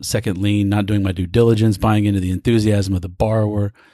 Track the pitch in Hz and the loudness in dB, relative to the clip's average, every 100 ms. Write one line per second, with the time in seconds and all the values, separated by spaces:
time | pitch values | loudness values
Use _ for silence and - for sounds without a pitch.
0 | - 110 107 90 101 104 98 104 101 104 | -6 -6 -4 -2 0 0 0 0 0 -2
1 | 95 90 87 117 117 110 110 101 110 107 | -2 -4 -2 2 4 4 2 2 0 2
2 | 104 98 92 92 120 113 107 101 95 92 | 2 0 -2 -2 0 2 2 0 0 -2
3 | 87 90 110 110 107 104 101 - _ | -4 -4 -2 0 0 -2 -4 -6 _